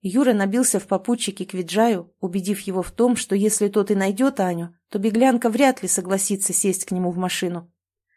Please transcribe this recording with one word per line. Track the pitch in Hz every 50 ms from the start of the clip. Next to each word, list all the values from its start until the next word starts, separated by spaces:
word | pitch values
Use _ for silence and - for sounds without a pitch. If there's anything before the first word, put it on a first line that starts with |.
Юра | - 185 185 254 285 254
набился | 220 202 196 196 202 247 254 - - 190
в | -
попутчике | - 196 190 - 240 240 233 - 202 190 - 190
к | 196 -
Виджаю, | 185 175 160 175 214 226 240 214 180 170 _ _ -
убедив | 196 175 175 196 175 202 202 -
его | - 202 180 190
в | 175 -
том, | - - 233 247 240
что | - - - 190
если | 202 208 214 214 - 208 202
тот | 202 214 196 202
и | 208
найдет | 196 190 196 196 202 262 277 269 -
Аню, | 190 180 175 170 170 170 _ _ _ _
то | - 202
беглянка | 196 226 208 226 262 269 240 233 - 226
вряд | 214 240 285 269 254 -
ли | 196 175
согласится | - 202 175 185 196 196 - - 202 196 - -
сесть | 175 - - 196 185 - -
к | -
нему | 185 180 180 175
в | 170 180
машину. | 185 180 - - 190 175 175 170 175 _ _ _ _ _ _ _ _ _ _